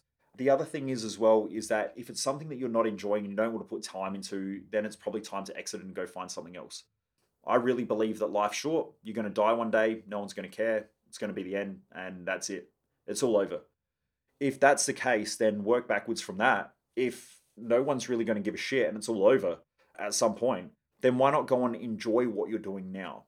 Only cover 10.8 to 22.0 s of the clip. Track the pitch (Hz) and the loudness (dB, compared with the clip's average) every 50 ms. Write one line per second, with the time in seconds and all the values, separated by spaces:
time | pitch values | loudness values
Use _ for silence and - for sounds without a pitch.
10.8 | 104 - _ _ _ _ - - 110 104 95 101 92 92 98 98 101 98 95 92 | -2 -6 _ _ _ _ -10 -8 -6 -6 -4 -6 -6 -4 -2 -2 -4 -4 -8 -12
11.8 | - _ - 92 92 92 92 90 87 92 92 90 - - 98 87 - - _ _ | -16 _ -14 -12 -10 -10 -10 -8 -4 -4 -4 -4 -4 -6 -8 -8 -10 -14 _ _
12.8 | _ _ _ _ _ - - - 143 120 110 101 98 87 85 - - _ _ _ | _ _ _ _ _ -8 -2 0 2 4 4 4 4 2 -2 -8 -10 _ _ _
13.8 | _ _ _ _ _ _ _ _ _ _ _ _ 143 135 131 135 139 139 143 143 | _ _ _ _ _ _ _ _ _ _ _ _ -2 -2 2 6 6 6 6 6
14.8 | - - - - - 127 120 107 104 104 - - 117 107 104 104 98 107 120 123 | 2 -2 -2 -2 2 2 2 2 0 -4 -2 2 2 2 2 2 2 2 2 2
15.8 | 120 - 107 101 - 117 113 113 - - 92 95 113 127 113 98 - - _ _ | 2 0 -2 -2 0 -2 -4 -4 -4 -8 -2 2 4 4 4 4 0 -6 _ _
16.8 | _ _ _ 120 127 120 117 - - - - _ _ _ _ 104 117 113 120 123 | _ _ _ -2 -2 -2 -2 -6 -14 -20 -20 _ _ _ _ -12 0 2 2 2
17.8 | 135 147 139 123 110 127 123 117 113 110 110 104 92 104 - - - - 135 131 | 4 2 0 -2 -2 -2 -2 0 0 0 -2 -2 -2 -4 -4 -4 -4 -2 0 0
18.8 | 110 - 104 107 104 - 113 98 95 110 135 120 95 87 78 - _ _ _ _ | 0 0 -2 -4 -4 -4 0 4 6 6 6 6 4 0 -4 -4 _ _ _ _
19.8 | _ _ _ - 101 104 101 - 123 110 104 - 117 131 113 90 90 - - _ | _ _ _ -8 -6 -4 0 2 2 2 2 0 0 0 0 -2 -6 -12 -18 _
20.8 | _ _ _ _ - 127 123 123 135 139 147 147 127 - 135 127 123 120 117 - | _ _ _ _ 2 2 4 6 4 4 4 2 2 2 2 2 2 0 -2 -4
21.8 | 113 117 110 104 | -6 -6 -6 -4